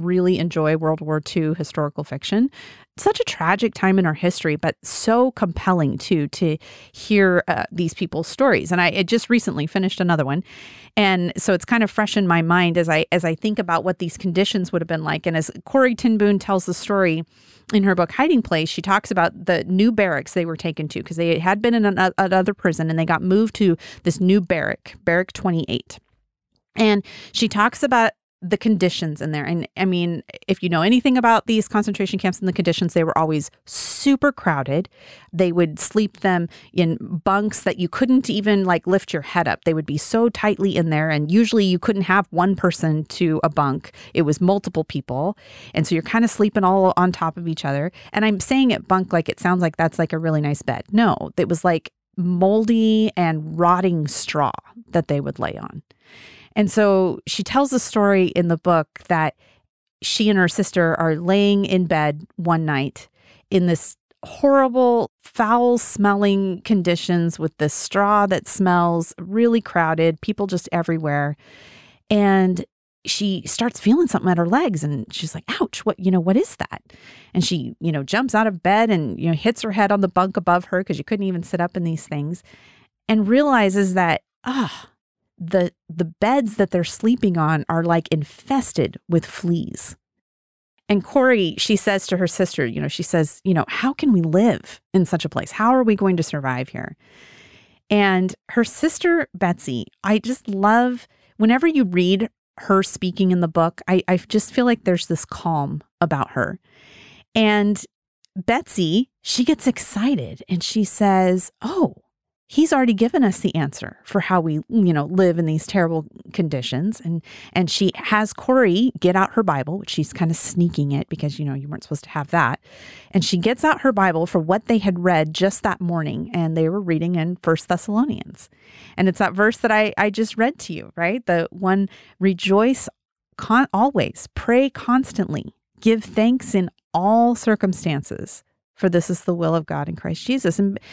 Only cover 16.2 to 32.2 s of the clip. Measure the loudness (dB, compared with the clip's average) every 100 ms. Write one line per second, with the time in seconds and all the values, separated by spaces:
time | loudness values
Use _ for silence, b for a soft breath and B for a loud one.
16.2 | 4 2 0 -2 -2 -6 -2 0 2 0
17.2 | -6 b b b b 2 2 2 0 0
18.2 | 2 2 2 -2 -2 -4 -2 -2 0 0
19.2 | 0 -2 -2 -2 0 2 2 2 0 -2
20.2 | -4 -4 -4 -4 -6 -6 -8 -8 -8 -2
21.2 | 0 2 2 2 2 2 2 2 0 2
22.2 | 2 2 2 0 -2 0 -2 -2 0 0
23.2 | 2 2 2 2 2 2 B B -4 0
24.2 | 4 4 2 -2 -2 -6 -10 -8 -2 0
25.2 | -2 -4 -4 -2 -4 -6 -8 -18 _ _
26.2 | _ _ _ _ _ 0 2 2 B B
27.2 | B -4 -2 2 0 0 0 2 2 0
28.2 | _ _ -4 -2 2 2 2 0 -6 -6
29.2 | -6 -4 -4 -4 -6 -4 -2 0 -2 -4
30.2 | -10 -14 -4 -4 0 2 4 4 4 2
31.2 | 4 4 2 0 0 -2 -2 -2 -4 -2